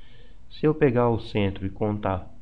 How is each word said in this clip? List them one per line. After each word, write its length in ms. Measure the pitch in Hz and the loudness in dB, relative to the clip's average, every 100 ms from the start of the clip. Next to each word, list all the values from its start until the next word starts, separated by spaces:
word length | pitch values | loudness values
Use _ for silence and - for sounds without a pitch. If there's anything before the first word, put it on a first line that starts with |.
| - - - - - | -14 -14 -14 -14 -14
Se 180 | - 151 | 0 2
eu 80 | |
pegar 340 | 151 147 120 120 | 4 4 6 4
o 100 | 110 | 2
centro 440 | - 110 98 95 | 0 0 0 0
e 60 | 95 | -6
contar 580 | - 107 104 101 95 - - | -2 -2 0 -2 -2 -4 -10